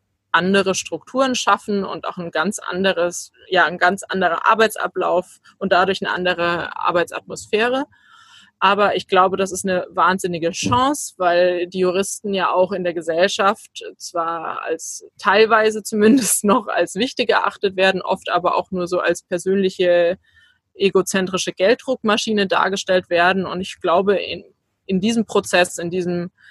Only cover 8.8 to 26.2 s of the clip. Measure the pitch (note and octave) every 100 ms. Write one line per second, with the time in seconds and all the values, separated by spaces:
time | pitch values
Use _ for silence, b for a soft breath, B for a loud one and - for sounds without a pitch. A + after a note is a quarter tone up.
8.8 | G3+ F#3 - F#3 F#3 F#3 F#3+ F3+ G3 F3+
9.8 | - F#3 E3+ F#3+ F#3 E3+ E3 - - B3
10.8 | C4+ D4 - - F3+ F3 F3+ F3 F3+ F#3
11.8 | F3+ F3+ G3+ - G#3 G3 F3 F3+ F#3 F#3+
12.8 | F3 E3 D#3+ E3 G3 - G3+ A3 - -
13.8 | - - - F3 E3 E3 - - - D#3+
14.8 | - - - _ G3+ G3+ A3 A3 A3 G#3+
15.8 | - G#3+ G#3+ C4+ G3 - G#3 B3 G#3 -
16.8 | F3 F#3 C4 - A3 G#3 G3+ - G3 F#3+
17.8 | F#3+ F#3 - F#3+ - F3 F3+ - - F#3
18.8 | F3 F3+ - F3+ - F3 F#3+ G3 F#3+ -
19.8 | F3+ F3 E3+ F#3+ b b b b _ -
20.8 | G3 F#3 F#3 F#3+ F#3 F#3 - - F#3+ C4
21.8 | - B3+ G#3+ A3 - G#3+ F#3+ - F#3+ G3
22.8 | - F#3 - E3+ F3 F#3+ E3 F3 G3 -
23.8 | F3 F3 G3 F#3 F2+ F3 - _ _ _
24.8 | - F#3 G#3+ A#3 G3+ G3+ G3 F3+ F3+ -
25.8 | E3+ F3+ F3 F3